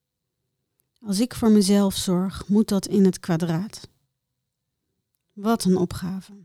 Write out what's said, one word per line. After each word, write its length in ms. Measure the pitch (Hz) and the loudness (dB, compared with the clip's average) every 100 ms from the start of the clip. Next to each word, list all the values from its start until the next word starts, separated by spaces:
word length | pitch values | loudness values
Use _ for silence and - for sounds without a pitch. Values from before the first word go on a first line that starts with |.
| _ _ _ _ _ _ _ _ _ _ | _ _ _ _ _ _ _ _ _ _
Als 180 | 214 196 | -6 -4
ik 160 | 240 - | -4 0
voor 160 | 226 | 4
mezelf 440 | 208 196 202 196 - | 4 4 2 2 -2
zorg, 520 | - 180 185 - - | -2 -2 -2 -6 -2
moet 200 | 208 214 | 0 2
dat 200 | 196 - | -2 0
in 180 | 202 190 | 2 4
het 140 | - | 2
kwadraat. 720 | - 160 170 165 214 - - _ _ _ _ _ _ _ _ _ _ _ _ _ _ | -2 -2 -2 -4 -6 -12 -20 _ _ _ _ _ _ _ _ _ _ _ _ _ _
Wat 300 | 208 202 226 | -6 -2 0
een 140 | 185 185 | 2 2
opgave. 560 | 180 - 180 190 190 202 | 0 -4 -8 -10 -12 -20